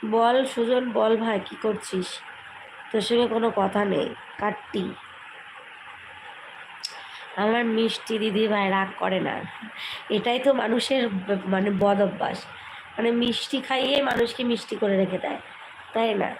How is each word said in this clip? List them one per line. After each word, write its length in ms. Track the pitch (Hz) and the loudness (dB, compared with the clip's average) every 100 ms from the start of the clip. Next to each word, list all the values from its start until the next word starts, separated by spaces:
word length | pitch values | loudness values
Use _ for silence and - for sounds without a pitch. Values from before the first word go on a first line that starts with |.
| 220 220 | 2 4
বল 220 | 233 254 262 | 6 6 2
সুজন, 300 | - 233 254 254 220 | 0 2 2 2 2
বল 160 | 220 226 | 4 4
ভাই, 140 | 226 208 185 | 2 0 -2
কি 80 | 214 | -4
করছিস? 440 | 220 214 - 190 180 - - - - - - - - | -2 -2 -2 -4 -4 -8 -14 -18 -18 -18 -18 -18 -4
তোর 120 | 220 196 | -2 2
সঙ্গে 200 | 233 240 220 | 4 4 2
কোনো 120 | 226 208 | 2 2
কথা 220 | 196 208 208 | 2 2 2
নেই, 140 | 185 - - - - | 2 0 -6 -16 -4
কাটটি। 420 | 208 196 - 214 185 - - - - - - - - - - - - - - - - - - - - - - - - - | -4 -4 -6 -4 -4 -6 -16 -18 -18 -18 -18 -18 -18 -18 -18 -18 -18 -18 -16 -16 -18 -18 -18 -12 -12 -12 -16 -16 -10 0
আমার 200 | 208 233 233 220 | 2 4 4 4
মিষ্টি 380 | 226 - - 220 | 2 0 -2 0
দিদি 220 | 220 208 220 | 2 2 4
ভাই 120 | 208 196 190 | 4 4 2
রাগ 140 | 190 - | 0 0
করে 180 | 185 185 143 | 0 2 0
না, 80 | - 170 - 214 - - - - 208 | -4 -8 -12 -14 -12 -12 -12 -2 0
এটাই 220 | 233 240 269 | 2 4 4
তো 40 | 262 | 4
মানুষের 400 | 220 233 - 269 233 196 185 | 4 2 2 2 2 -2 0
ব-, 180 | 196 190 | -2 2
মানে 160 | 190 202 190 | 2 2 4
বদ 180 | 202 196 196 | 4 6 4
অভ্যাস, 320 | - - - - - - - - - | 2 -2 -2 -10 -16 -16 -16 -14 -2
মানে 140 | 226 233 | 2 4
মিষ্টি 360 | 240 220 - 269 254 | 2 0 -2 -4 0
খাইয়ে 300 | 254 254 277 277 | 0 2 2 2
মানুষকে 320 | - 233 - 247 | 2 2 2 0
মিষ্টি 240 | 233 - 208 | 0 -2 -2
করে 140 | 208 190 | 2 4
রেখে 180 | 185 185 - | 2 0 -4
দেয়, 140 | - - - - - - | -6 -10 -18 -18 -18 -6
তাই 180 | 226 226 208 | 0 2 2
না? 80 | 170 - | 0 -4